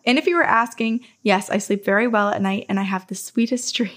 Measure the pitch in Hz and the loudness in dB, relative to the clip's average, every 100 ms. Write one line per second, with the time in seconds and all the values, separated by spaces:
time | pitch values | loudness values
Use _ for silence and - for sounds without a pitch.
0 | - 262 311 349 320 226 240 - 226 226 | 0 2 2 2 4 2 0 -2 -2 -2
1 | - _ 214 190 - 208 - 202 - 196 | -6 _ 0 0 0 -4 -2 -2 2 2
2 | 247 220 202 208 196 196 - 196 196 190 | 2 2 0 0 0 -2 -2 -2 -2 -4
3 | 185 190 - - 233 247 - - 208 | -6 -12 -6 -2 0 -2 -4 -4 -4